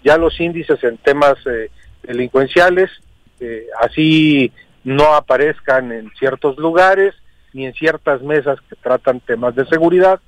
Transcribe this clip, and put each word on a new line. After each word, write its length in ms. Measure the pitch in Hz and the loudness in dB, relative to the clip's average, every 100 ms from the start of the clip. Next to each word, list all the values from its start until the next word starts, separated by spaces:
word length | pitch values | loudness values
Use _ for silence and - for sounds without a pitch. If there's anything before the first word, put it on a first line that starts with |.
Ya 140 | 135 156 | 4 2
los 220 | 165 - | 2 -2
índices 440 | 170 170 151 147 | -6 -6 -4 -2
en 140 | 120 117 | -2 -2
temas, 380 | - 143 143 139 135 | 0 2 2 2 -4
eh, 240 | 117 110 - - - | -8 -8 -16 -20 -20
delincuenciales, 880 | - 120 123 131 135 175 180 180 185 - _ _ _ _ | -10 -6 -2 0 0 2 2 2 -2 -4 _ _ _ _
eh, 280 | 120 113 113 113 | -14 -14 -12 -4
así 720 | 117 - 156 156 156 143 123 - _ _ | -4 0 2 2 2 2 -2 -6 _ _
no 300 | 127 135 151 | -6 2 4
aparezcan 800 | 151 - 131 147 151 - 131 127 | 2 2 0 0 -2 -2 -2 -2
en 200 | 117 110 - | -12 -14 -6
ciertos 400 | 135 131 147 135 | -6 -2 -6 -4
lugares 560 | 160 170 185 190 196 - - _ _ | -2 2 2 4 0 -2 -20 _ _
ni 140 | 131 135 | -12 -12
en 60 | - | -4
ciertas 460 | 156 156 - 135 | -4 -2 -4 -4
mesas 340 | 139 151 139 135 _ | -2 -2 -2 -6 _
que 80 | - | -12
tratan 440 | 123 127 - 127 | -2 0 0 -4
temas 360 | - 117 123 120 | -4 -4 -4 -4
de 100 | 135 | -2
seguridad 520 | 160 165 180 185 190 | 0 2 4 2 2